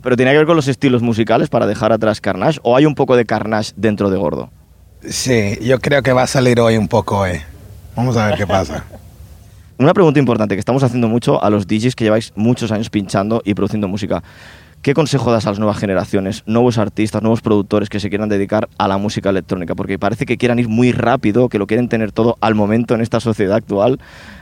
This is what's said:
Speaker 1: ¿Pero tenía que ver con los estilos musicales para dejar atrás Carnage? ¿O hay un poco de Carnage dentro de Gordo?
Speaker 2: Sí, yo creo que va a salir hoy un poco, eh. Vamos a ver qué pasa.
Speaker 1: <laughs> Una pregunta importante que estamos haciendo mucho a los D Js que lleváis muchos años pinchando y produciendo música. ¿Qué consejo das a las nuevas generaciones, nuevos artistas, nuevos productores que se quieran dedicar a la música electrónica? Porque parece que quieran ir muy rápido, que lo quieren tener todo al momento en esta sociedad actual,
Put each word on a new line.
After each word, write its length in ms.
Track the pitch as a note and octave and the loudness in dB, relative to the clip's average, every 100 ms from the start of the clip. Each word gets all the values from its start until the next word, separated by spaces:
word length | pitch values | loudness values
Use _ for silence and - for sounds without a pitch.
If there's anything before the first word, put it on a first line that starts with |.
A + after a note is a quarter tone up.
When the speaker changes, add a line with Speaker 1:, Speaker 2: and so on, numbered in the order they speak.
Speaker 1:
¿Pero 120 | B2+ A#2+ | 0 2
tenía 160 | B2+ | 4
que 60 | D3 | 4
ver 100 | D#3 | 4
con 80 | E3 | 2
los 120 | C3+ | 0
estilos 340 | B2+ C#3+ B2 | 0 2 2
musicales 480 | A#2+ A2 A2 A#2 D3+ | 0 0 2 0 2
para 160 | A#2+ G#2+ | 0 0
dejar 260 | G#2 A2 | 0 0
atrás 300 | A2 G#2+ G#2+ | 2 0 -2
Carnage? 380 | G#2 F#2 B2 D3+ | -4 -2 -2 0
¿O 140 | A#2 B2 | 2 4
hay 80 | D3+ | 4
un 100 | C3+ | 2
poco 220 | C3+ B2 | 2 2
de 80 | A2+ | 2
Carnage 480 | G#2+ G#2 G#2+ G#2+ - | -2 -2 -4 -4 -2
dentro 340 | G#2+ G2 G2+ | -2 0 0
de 80 | F#2+ | 0
Gordo? 340 | E2 C2 B1 - - - - - | -2 -4 -10 -16 -20 -20 -20 -20
Speaker 2:
Sí, 560 | - - C3 A#2+ G2+ G#2+ | -10 -6 0 0 0 -4
yo 160 | A2+ C3 | 0 0
creo 220 | - C#3+ | 2 0
que 120 | B2+ | 2
va 100 | B2+ | 2
a 40 | B2+ | 2
salir 340 | C#3 B2+ A#2+ | 2 4 4
hoy 160 | A2+ A2+ | 4 2
un 100 | G2 | 2
poco, 380 | A2+ - G2+ F#2+ | 0 0 -2 -2
eh. 180 | F2 - - - - - - | -4 -10 -20 -20 -20 -12 -4
Vamos 200 | B2 A#2 | -2 0
a 120 | G#2+ | 0
ver 100 | G2+ | -2
qué 100 | G2+ | 0
pasa. 380 | F#2+ - - - | -2 -2 -8 -12
Speaker 1:
<laughs> 40 | - - - - - - - - - | -20 -20 -20 -20 -20 -20 -20 -20 0
Una 160 | C#3 | 2
pregunta 280 | F#3+ E3 C#3+ | 6 4 4
importante 340 | B2+ A2 G#2+ F#2+ | 2 0 0 -2
que 40 | |
estamos 240 | - C3 | -2 0
haciendo 260 | C3 B2 A2+ | 2 2 0
mucho 340 | A#2+ C#3 C#3 | 0 0 2
a 60 | G#2 | 2
los 180 | G#2 F2+ | 0 0
D 100 | A2 | 0
Js 200 | A#2+ - | 0 0
que 80 | A2 | 0
lleváis 260 | A2 A2+ - | 0 -2 -2
muchos 340 | A2+ B2 A2+ | 0 0 -2
años 180 | G#2+ A2+ | -4 -2
pinchando 520 | G#2+ F#2+ G#2+ G2+ A2+ | -4 -2 -2 0 -2
y 120 | - F#2 | -2 -2
produciendo 340 | F#2+ G#2+ G2+ | -2 -2 -4
música. 340 | G2 F#2 F2+ - - - - - - | -4 -4 -6 -6 -20 -20 -20 -20 -6
¿Qué 120 | - | -2
consejo 400 | C#3+ D3 C#3 B2 | 0 0 0 2
das 120 | A#2 G#2+ | 0 0
a 20 | |
las 100 | G2+ | 0
nuevas 180 | G#2+ G2 | -2 0
generaciones, 680 | G#2 F#2 - G2+ F#2+ A2+ - | -2 -2 0 -2 -2 -6 -2
nuevos 320 | A2+ B2 A2+ | 2 2 2
artistas, 440 | G#2 - G#2+ A2 | -2 -2 -2 -2
nuevos 200 | A2 A2+ | 0 0
productores 480 | A#2 G#2 G2 G#2 G2 | 2 0 2 -2 -2
que 100 | G2+ | -6
se 80 | G2 | -6
quieran 220 | G2 G#2+ | -4 -2
dedicar 400 | G2+ G2 G#2+ G#2 - | -2 0 -2 -4 -2
a 100 | G2+ | -2
la 100 | G2 | 0
música 320 | G#2 G#2+ G2 | -2 -4 -2
electrónica? 460 | F#2+ E2 F#2 E2+ F#2 | -2 -4 -6 -6 -8
Porque 240 | G2 G2 | -6 -4
parece 260 | G2+ A2+ A#2+ | -4 -4 -4
que 120 | A2+ | -2
quieran 220 | A#2+ A#2+ | 0 0
ir 100 | A#2 | 0
muy 240 | A2+ B2 | 0 0
rápido, 560 | A2 A#2 C3 G#2+ A2 B2 | 0 0 0 0 2 0
que 100 | G#2 | 0
lo 80 | G2 | -2
quieren 220 | A2 A#2+ | -2 -2
tener 240 | A2+ G#2+ | -2 -2
todo 240 | G2+ A#2 - | 0 0 2
al 160 | G#2+ G#2+ | 0 2
momento 400 | G#2 A#2 A#2 A#2 | 2 0 0 -2
en 60 | |
esta 180 | A2+ A#2 | -2 -2
sociedad 380 | A2+ G#2+ F#2+ G#2+ | -2 -2 0 0
actual, 420 | - G2+ A2+ C3 - - - - | 0 0 2 0 -8 -20 -20 -20